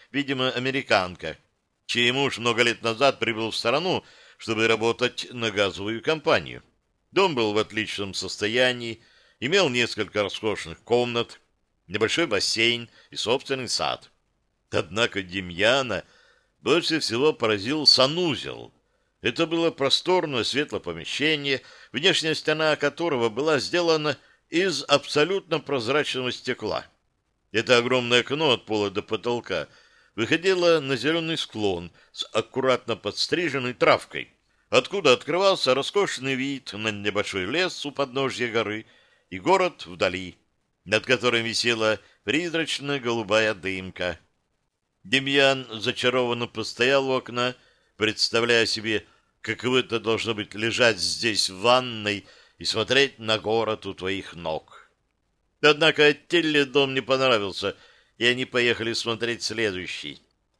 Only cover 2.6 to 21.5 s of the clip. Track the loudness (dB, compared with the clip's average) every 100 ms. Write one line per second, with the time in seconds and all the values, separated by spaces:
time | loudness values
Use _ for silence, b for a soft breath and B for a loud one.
2.6 | 2 2 -2 2 2 2 -2 -2 -4 -2
3.6 | -2 0 0 -2 B B B B -4 0
4.6 | 2 4 2 0 -2 -4 -12 -6 -4 2
5.6 | 0 0 -8 -6 -2 -2 2 0 0 -14
6.6 | _ _ _ _ _ 2 2 2 2 2
7.6 | 0 -2 -4 -6 -6 -6 -8 -4 -2 2
8.6 | 2 0 -6 -10 b b b b -2 2
9.6 | 2 2 0 -2 -4 -2 -2 -2 -4 -4
10.6 | -8 -12 0 2 2 -2 -4 -10 _ _
11.6 | _ _ -8 -2 0 0 0 0 0 2
12.6 | 2 0 -6 b b -8 -2 -2 0 -6
13.6 | -4 -2 -2 -4 -10 _ _ _ _ _
14.6 | -6 -4 -4 -2 -2 -2 -6 -8 -8 0
15.6 | 2 4 0 -6 -8 b b b b b
16.6 | 0 0 2 -2 -2 0 0 2 0 0
17.6 | -2 0 4 6 4 2 -2 -2 -6 -12
18.6 | -16 _ _ _ _ _ -4 0 0 2
19.6 | 0 2 0 0 2 2 2 -2 -2 -2
20.6 | -2 -4 -6 -10 -6 -2 0 0 0